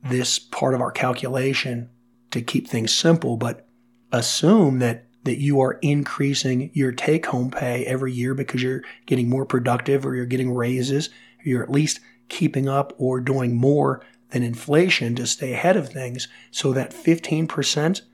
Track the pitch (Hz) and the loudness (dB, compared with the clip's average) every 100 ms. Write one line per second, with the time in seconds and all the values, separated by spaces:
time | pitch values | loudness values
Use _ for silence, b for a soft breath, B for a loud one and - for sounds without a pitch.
0 | 135 127 123 - - - 135 131 123 - | -2 -2 0 -4 -4 -2 0 0 -2 -2
1 | 127 123 131 131 131 131 135 120 120 _ | -2 -2 -4 -2 -2 -2 -4 -6 -8 _
2 | _ _ _ - 120 131 - 117 113 - | _ _ _ -8 -2 -4 -2 -4 0 2
3 | 165 165 127 120 117 - _ _ _ _ | 4 4 2 -2 -4 -6 _ _ _ _
4 | _ 120 113 - 156 220 156 131 123 117 | _ -2 0 2 6 6 6 4 0 -2
5 | - _ 139 123 143 139 131 - 151 143 | -10 _ -4 -2 2 4 2 2 0 0
6 | 139 - 139 139 135 123 139 151 131 123 | 0 -2 0 0 0 -2 -2 0 0 0
7 | - 160 - 127 127 - 127 123 123 131 | 0 0 0 -2 -2 -2 -4 -4 -2 -2
8 | 131 123 123 135 135 127 127 135 B B | -2 -2 -2 -2 -4 -2 -2 -4 B B
9 | - 123 120 131 131 127 120 120 - 139 | -2 0 2 0 0 0 2 0 2 0
10 | 135 127 120 127 127 123 120 127 127 139 | 0 -4 -2 -2 0 0 0 0 0 0
11 | 160 - - _ 147 123 - 139 151 - | -2 -12 -20 _ -2 -2 2 2 2 -2
12 | b b _ - 151 135 135 139 139 - | b b _ -2 0 2 0 0 -2 -2
13 | 127 127 127 135 123 120 131 147 139 135 | -2 0 0 0 2 4 4 4 2 0
14 | B B _ 127 120 117 - 147 185 175 | B B _ -2 -2 -4 0 2 2 0
15 | 120 120 120 - 131 117 175 190 131 143 | 0 -2 -4 -4 -4 -2 2 2 0 -10
16 | 127 123 - B B - 135 131 127 - | -10 -10 -12 B B -4 -2 0 -4 -2
17 | - 165 - 156 160 - 135 - 156 196 | 2 2 0 -2 -2 -2 -2 0 0 -2
18 | - | -8